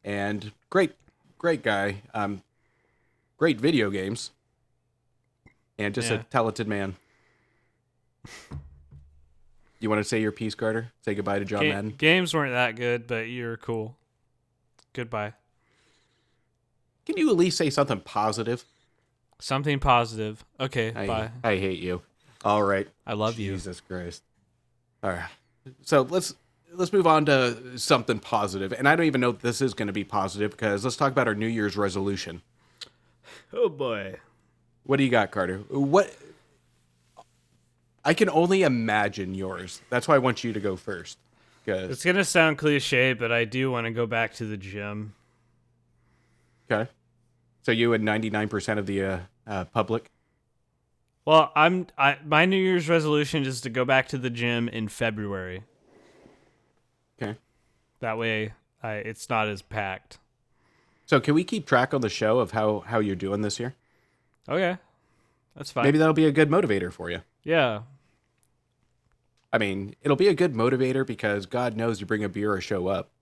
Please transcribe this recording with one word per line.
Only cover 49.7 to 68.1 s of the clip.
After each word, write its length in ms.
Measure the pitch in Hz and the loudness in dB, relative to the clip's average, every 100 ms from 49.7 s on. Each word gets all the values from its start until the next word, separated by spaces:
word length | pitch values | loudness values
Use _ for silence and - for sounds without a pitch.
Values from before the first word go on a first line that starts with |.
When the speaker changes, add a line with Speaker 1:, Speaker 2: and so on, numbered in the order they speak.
| 117 98 113 - _ _ _ _ _ _ _ _ _ _ _ - | -2 -2 -4 -6 _ _ _ _ _ _ _ _ _ _ _ 6
Speaker 2:
Well, 260 | 156 147 | 6 6
I'm, 320 | 151 160 185 180 - | 4 4 4 -4 2
I, 180 | 139 139 | 2 2
my 220 | 151 156 180 | 2 4 4
New 100 | 190 | 4
Year's 320 | 190 180 151 | 2 0 2
resolution 540 | 170 151 147 147 160 | 2 4 0 0 -2
is 160 | 135 127 | -2 -6
to 100 | 127 | -4
go 140 | 120 | -2
back 240 | 127 131 127 | 2 2 2
to 100 | 135 | -6
the 120 | 123 | -6
gym 380 | 120 120 117 117 | -2 -2 0 -2
in 200 | 113 107 | -4 -8
February. 760 | - 117 107 104 98 90 92 104 _ _ _ _ _ - _ _ _ _ _ _ _ _ _ | -2 -2 -2 -6 -6 -8 -12 -14 _ _ _ _ _ -20 _ _ _ _ _ _ _ _ _
Speaker 1:
Okay. 180 | 104 117 _ _ _ _ _ _ | -10 -10 _ _ _ _ _ _
Speaker 2:
That 160 | 117 110 | -6 -4
way, 380 | 113 110 107 - _ _ | -2 -2 -4 -10 _ _
I, 120 | 113 | -8
it's 340 | 104 101 110 - | -8 -8 -12 -2
not 180 | 113 107 | 0 0
as 140 | 98 | -4
packed. 580 | - 110 98 95 _ - _ _ _ _ _ _ _ _ | -8 -6 -6 -8 _ -20 _ _ _ _ _ _ _ _
Speaker 1:
So 160 | - 139 | 0 2
can 140 | 131 | 4
we 100 | 151 | 0
keep 220 | 180 220 - | 0 -6 2
track 260 | 123 127 | 2 4
on 80 | 139 | 0
the 80 | 113 | -2
show 300 | - 107 120 | 0 2 4
of 140 | 104 | 2
how, 280 | 110 107 104 - | 0 0 0 -2
how 140 | 113 | 0
you're 140 | 107 | 0
doing 280 | 92 95 101 | -2 -2 -2
this 180 | 104 - | -4 -4
year? 140 | 120 - _ _ _ _ _ _ - | -8 -10 _ _ _ _ _ _ -6
Speaker 2:
Okay. 300 | 165 180 180 _ _ _ _ _ _ _ | -2 -2 -4 _ _ _ _ _ _ _
That's 160 | - - | -16 -8
fine. 140 | - | 0
Speaker 1:
Maybe 140 | 139 151 | 2 4
that'll 160 | 160 | 4
be 100 | 156 156 | 4 4
a 60 | |
good 160 | 143 156 | 4 4
motivator 420 | 170 156 98 90 | 4 2 0 -2
for 200 | - 85 | -8 -8
you. 100 | 90 - _ | -8 -10 _
Speaker 2:
Yeah. 380 | - 165 127 104 120 139 _ | 0 2 2 -2 -10 -20 _